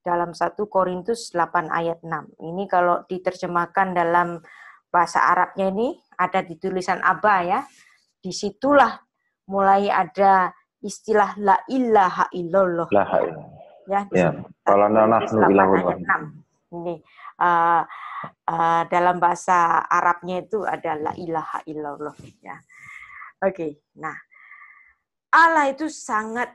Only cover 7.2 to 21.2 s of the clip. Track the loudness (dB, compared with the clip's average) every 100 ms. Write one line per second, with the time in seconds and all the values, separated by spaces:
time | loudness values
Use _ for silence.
7.2 | 2 2 0 -4 -4 _ _ _ _ _
8.2 | -12 -8 -8 -4 2 4 4 0 _ _
9.2 | _ _ -8 0 4 4 2 0 -2 2
10.2 | 4 4 2 -6 _ _ -14 -12 0 2
11.2 | 2 0 2 2 0 -2 2 4 4 0
12.2 | -4 -2 0 2 2 0 0 0 2 0
13.2 | -2 -6 -18 -20 -20 -20 -4 -4 0 2
14.2 | 2 0 -12 _ 2 4 6 4 4 4
15.2 | 2 2 4 6 4 4 2 -4 -2 -4
16.2 | -4 -18 _ _ _ -12 -10 -10 _ _
17.2 | -20 -2 2 2 4 2 0 -10 -16 -14
18.2 | -16 _ -8 -2 0 0 0 0 2 2
19.2 | 0 0 0 2 4 0 0 0 0 -2
20.2 | -4 -8 -6 -6 -4 -6 -6 -6 -6 -8